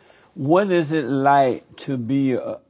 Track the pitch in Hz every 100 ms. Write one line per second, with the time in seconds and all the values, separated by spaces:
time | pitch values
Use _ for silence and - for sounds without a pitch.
0 | _ _ _ - 139 175 202 175 147 160
1 | 120 135 139 143 135 110 - - - 135
2 | 113 135 135 120 113 107 _